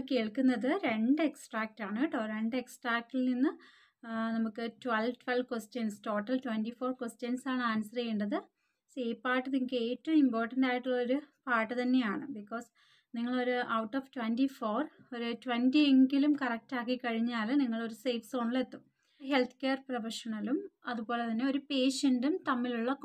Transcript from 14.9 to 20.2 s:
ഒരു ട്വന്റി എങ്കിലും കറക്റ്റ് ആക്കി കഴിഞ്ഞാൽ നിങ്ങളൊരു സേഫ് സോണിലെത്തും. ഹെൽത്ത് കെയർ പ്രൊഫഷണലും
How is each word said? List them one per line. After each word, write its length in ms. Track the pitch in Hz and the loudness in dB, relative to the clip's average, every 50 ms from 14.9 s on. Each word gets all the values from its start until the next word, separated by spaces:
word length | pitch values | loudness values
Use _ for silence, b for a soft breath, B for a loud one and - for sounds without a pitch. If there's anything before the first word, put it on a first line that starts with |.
| - - - _ 254 | -8 -18 -18 _ -8
ഒരു 140 | 233 233 233 233 - - | -6 -4 -6 -6 -6 -4
ട്വന്റി 360 | 254 240 240 247 254 262 302 302 277 | -2 0 2 4 4 6 6 8 8
എങ്കിലും 420 | 269 262 262 262 277 277 277 302 294 277 | 10 8 8 8 6 4 4 4 4 2
കറക്റ്റ് 340 | 269 247 233 226 - - 269 247 | 2 -2 -2 -4 -6 -6 -6 -4
ആക്കി 180 | 233 233 254 247 - | -2 -2 -4 -2 -2
കഴിഞ്ഞാൽ 420 | 240 226 226 233 240 240 233 214 220 269 294 | -2 0 0 0 0 0 -2 -2 2 2 2
നിങ്ങളൊരു 360 | 269 233 226 226 233 226 226 - - | 2 2 0 -2 -4 -6 -8 -4 -4
സേഫ് 260 | 262 233 233 226 - - | -2 -2 -2 -6 -4 -4
സോണിലെത്തും. 500 | 247 233 233 247 262 254 254 - - - _ _ _ _ _ _ _ 285 262 | -2 -2 0 0 0 -2 -2 -6 -16 -20 _ _ _ _ _ _ _ -6 0
ഹെൽത്ത് 260 | 285 262 247 247 - _ | 2 2 2 0 -4 _
കെയർ 180 | 269 262 269 262 - - | -2 -2 -2 -2 -4 -6
പ്രൊഫഷണലും 720 | 254 240 220 226 220 - | -6 -6 -6 -8 -10 -10